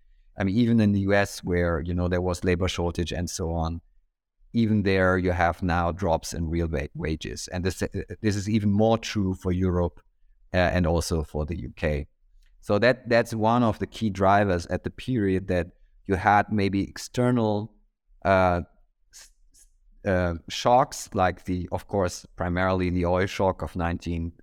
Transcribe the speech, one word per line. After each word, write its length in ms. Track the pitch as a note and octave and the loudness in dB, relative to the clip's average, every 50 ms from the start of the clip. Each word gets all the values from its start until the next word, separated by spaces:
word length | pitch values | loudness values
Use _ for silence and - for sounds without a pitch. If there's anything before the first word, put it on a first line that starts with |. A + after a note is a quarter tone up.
| _ _ _ _ _ _ _ | _ _ _ _ _ _ _
I 60 | - | -4
mean, 140 | G2 F#2+ F#2+ | -2 0 2
even 240 | A#2+ A#2+ A2+ A#2 A2+ | 2 2 4 4 4
in 100 | G#2+ G#2 | 4 4
the 100 | G2+ G2 | 4 2
U 140 | G2 G2 G2+ | 2 2 2
S 240 | G2+ G2 - - - - | 2 2 0 -4 -10 -4
where, 360 | F#2 F2 F2 F2 E2+ E2+ D#2 | -2 0 0 2 0 0 -2
you 140 | D#2+ F2+ F2 | -2 -4 -2
know, 140 | F2 F2+ F2 | -2 0 0
there 120 | F2+ F2+ | 0 0
was 220 | F2+ F#2 E2+ - | 0 -2 -4 -2
labor 240 | - F#2 F2+ E2+ F#2+ | 0 0 0 0 0
shortage 460 | F2 - - F2 E2+ - - E2+ - | -4 -2 -2 -4 -2 -2 -4 -4 -4
and 180 | D#2+ E2 F2 D#2+ | -4 -6 -6 -6
so 220 | - - F2+ E2 | -6 -6 -6 -4
on, 280 | E2+ E2 D#2+ E2 E2+ E2 _ _ _ _ _ _ _ _ _ _ _ _ _ - | -2 -2 -2 -4 -6 -8 _ _ _ _ _ _ _ _ _ _ _ _ _ -6
even 300 | - A#2 A2+ G#2 A2 G#2 | -2 0 2 2 2 2
there 360 | G2 G2+ F#2+ F#2+ F#2 F#2 F#2 F#2 | 2 2 2 4 4 4 2 2
you 120 | F2 F2+ | 0 0
have 320 | F2 F2 E2+ E2+ E2+ - | 0 2 0 0 0 -2
now 300 | F#2+ F2+ E2 F2 E2+ E2+ | -2 -2 0 0 0 -2
drops 420 | E2 F2+ G2+ E2+ D#2+ D#2+ - - - | -4 -2 0 0 0 0 -2 -6 -6
in 160 | E2 E2+ D#2 | -6 -4 -2
real 160 | E2+ E2+ E2+ | -2 -2 -2
wa-, 220 | D#2+ D#2+ C2+ D2 - - | -2 -2 -4 -6 -6 -10
wages. 540 | D#3 - D#2 D#2+ - - - - - - - | -8 -6 -6 -6 -6 -8 -12 -10 -12 -12 -10
And 100 | - F2+ | -8 -4
this, 200 | E2+ F#2 - - F#2+ - - F#2+ - - F2 - | -4 -4 -4 -4 -8 -6 -6 -8 -10 -10 -12 -4
this 140 | - G#2+ G2 | -2 -2 -2
is 140 | G#2 F#2 G#2 | -2 -2 0
even 240 | A2+ G#2+ G#2 G2+ | 0 0 2 2
more 260 | G2+ G#2 A2 A2+ A#2 A2 | 2 4 4 4 2 2
true 360 | - - - G#2+ F#2+ F#2 F#2 | -2 -4 -4 -2 -2 -2 -2
for 180 | - - F#2 | -2 -2 -2
Europe 480 | F2+ F2+ F#2+ F#2 F2 F2+ F2 E2+ - - _ _ _ _ _ _ _ _ _ - - | -2 0 0 0 0 0 -2 -2 -4 -10 _ _ _ _ _ _ _ _ _ -4 0
uh, 20 | |
and 300 | F#2 F2+ D#2+ - F2+ E2+ | 0 0 2 2 2 2
also 360 | D#2+ E2+ E2 - - E2+ D#2+ D2+ | 2 2 0 0 -2 -2 -4 -4
for 200 | - - D2+ D2+ | -4 -6 -6 -6
the 120 | D2 E2 - A#1+ C2+ | -4 -6 -10 -10 -12
U 40 | - | -10
K. 300 | - E2+ D2+ D2+ C#2+ D2 _ _ _ _ _ _ - _ _ _ _ | -4 -4 -2 -2 -2 -6 _ _ _ _ _ _ -20 _ _ _ _
So 180 | - - G#2 G2+ | -4 -2 0 2
that, 300 | A2+ B2 C3 C3 - A#2 | 4 2 2 2 -2 0
that's 260 | A#2+ A#2 A2+ - A#2 | 2 2 2 0 -4
one 280 | A2 G#2+ A2 A#2 B2 | 0 0 2 2 4
of 160 | A#2+ A2 G2 - | 2 2 0 -2
the 80 | G2 | -6
key 220 | - - - A#2 G#2+ | -8 -6 -4 -4 -4
drivers 580 | F2+ F#2+ G2 F#2+ G2+ G#2 G#2 G2+ F2+ F2 - | 0 2 4 4 6 6 4 4 2 0 -2
at 180 | - F2+ F2 - | -4 -6 -4 -4
the 60 | F#2 | -8
period, 580 | - - - B2+ C3 A2+ G2+ F#2+ F#2 F#2 G2 G2+ | -10 -10 -6 -4 -2 0 0 0 0 0 -2 0
that 180 | F2+ F2 E2+ F2+ _ _ _ _ _ _ - | -2 -2 -2 -4 _ _ _ _ _ _ -4
you 80 | - F#2+ | -2 -2
had 360 | E2 - G2+ G#2 G#2 G2+ - | 2 4 4 4 4 4 2
maybe 380 | A2 G#2 G2 G2 G2 G2 - - | 0 2 2 2 2 2 -2 -4
external, 840 | - - - - - B2+ B2 B2 B2 A#2+ A2 G#2+ G#2 G#2 G#2+ - _ _ _ _ _ _ _ _ _ _ - | -8 -14 -16 -8 -2 0 0 2 2 2 2 0 0 -2 -4 -8 _ _ _ _ _ _ _ _ _ _ 0
uh, 380 | F#2 G2 F#2+ F#2 F2+ F2 F2 - _ _ _ _ _ _ _ _ _ | 2 4 4 4 4 2 0 -2 _ _ _ _ _ _ _ _ _
s-, 180 | _ - - _ _ _ _ _ | _ -20 -20 _ _ _ _ _
s-, 580 | _ - _ _ _ _ _ _ _ _ - G2+ | _ -20 _ _ _ _ _ _ _ _ -2 0
uh, 240 | F#2 F2+ F2+ F2 E2+ E2 - - | 0 0 0 0 -2 -6 -8 -10
shocks, 600 | - - - B2 B2 B2+ C#3+ - - - - - | -10 -2 2 4 4 4 4 2 -4 -14 -14 -6
like 320 | - G2 F#2 F2+ F2 - - | 0 2 2 2 0 -4 -6
the, 240 | - F2+ F2+ E2+ - | -4 -4 -4 -4 -6
of 160 | F#2+ F2+ - - | -8 -8 -8 -4
course, 380 | - G2+ F2+ F2 - - - - - | 0 0 0 0 -2 -8 -18 -18 -8
primarily 520 | - F2 F2+ F2 F2+ F#2 F#2 F#2+ F#2 F2+ F2+ | -6 -4 -2 -2 0 0 2 2 2 0 0
the 140 | F2 F2+ E2+ | 0 0 0
oil 220 | F2 F2+ F2+ G2 | 2 2 2 0
shock 360 | F#2+ - - G2 F#2+ F2+ - | -2 -2 0 0 0 0 -2
of 140 | E2 E2 - | -8 -8 -6
nineteen 560 | F2+ E2+ E2+ E2+ E2 - F2 F2 E2+ E2+ E2+ - _ | -4 -4 -2 -4 -4 -6 -6 -4 -4 -4 -6 -8 _